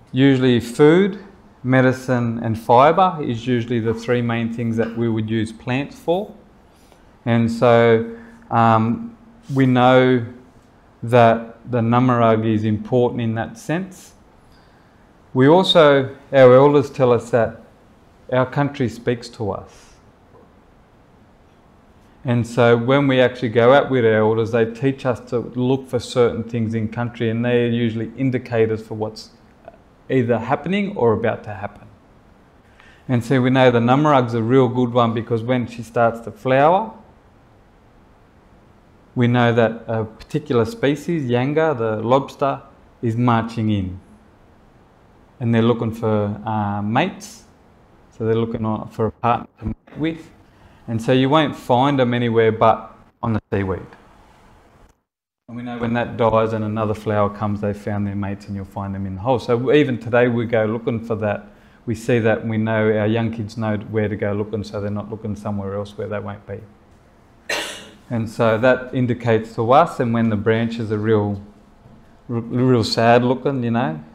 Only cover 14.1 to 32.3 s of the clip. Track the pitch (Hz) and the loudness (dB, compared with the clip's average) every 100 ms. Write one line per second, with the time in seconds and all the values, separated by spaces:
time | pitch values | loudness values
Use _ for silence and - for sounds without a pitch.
14.1 | - _ _ _ - _ _ _ _ _ | -20 _ _ _ -20 _ _ _ _ _
15.1 | _ _ 127 135 175 185 175 147 139 127 | _ _ 2 6 6 6 6 6 6 2
16.1 | - - 139 131 127 143 147 - - 127 | -8 0 6 8 10 8 4 0 0 2
17.1 | 120 - 123 110 - - _ _ _ _ | 2 0 0 0 -4 -20 _ _ _ _
18.1 | _ - 127 127 147 143 139 123 - - | _ -6 -2 -2 -2 -4 -2 -6 -4 -6
19.1 | 123 - - 104 95 - - - - _ | -6 -8 -10 -8 -8 -12 -20 -20 -20 _
20.1 | _ _ - - _ _ _ _ _ _ | _ _ -20 -20 _ _ _ _ _ _
21.1 | _ _ _ _ _ _ _ _ _ _ | _ _ _ _ _ _ _ _ _ _
22.1 | _ 135 120 117 120 120 120 117 135 139 | _ -4 -2 -2 2 4 4 4 2 2
23.1 | 131 123 123 123 113 117 143 - 131 113 | 4 2 0 -2 2 6 6 4 2 2
24.1 | 110 107 110 110 117 113 113 135 135 131 | 4 2 0 0 0 -2 -2 -4 -2 -4
25.1 | 117 - 123 - 127 123 131 131 123 - | -6 -6 -6 -6 -4 -2 -2 -4 -8 -4
26.1 | 131 120 101 117 120 110 113 107 123 120 | 0 2 0 -6 -4 -4 -4 -4 -6 -8
27.1 | 117 117 113 120 120 120 117 117 113 113 | -4 -4 -2 0 0 0 0 -2 -4 -8
28.1 | 123 135 123 - 117 110 110 - 110 110 | -4 -4 -4 -4 0 0 -2 -8 -8 -8
29.1 | 110 - _ _ _ - - _ _ - | -10 -20 _ _ _ -20 -20 _ _ -4
30.1 | 131 117 113 113 147 170 196 202 - 117 | 0 0 0 -2 -4 -2 -4 -4 0 0
31.1 | 107 110 113 - 101 104 - - - _ | 2 -2 -4 -10 -12 -14 -16 -20 -20 _
32.1 | _ _ | _ _